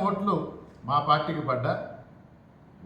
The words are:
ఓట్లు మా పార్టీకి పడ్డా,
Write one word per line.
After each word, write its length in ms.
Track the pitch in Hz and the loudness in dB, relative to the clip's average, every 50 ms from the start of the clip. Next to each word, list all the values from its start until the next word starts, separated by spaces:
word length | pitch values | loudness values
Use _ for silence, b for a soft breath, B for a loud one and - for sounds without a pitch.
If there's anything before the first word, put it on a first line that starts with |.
| 185 202 | 2 2
ఓట్లు 260 | 202 190 202 208 180 151 - - - - - - - - - 117 | 0 0 0 0 0 0 -2 -4 -10 -14 -18 -20 -20 -12 -2 2
మా 100 | 139 147 147 151 | 2 4 4 4
పార్టీకి 340 | 147 151 151 170 156 151 127 131 | 4 4 2 0 -4 -4 -2 -2
పడ్డా, 240 | 131 120 120 117 - - - - - - - - - - - - - - - - - - - - - - - | -2 0 0 -2 -2 -4 -6 -10 -12 -16 -18 -20 -20 -20 -20 -20 -20 -20 -20 -20 -20 -20 -20 -20 -20 -10 -4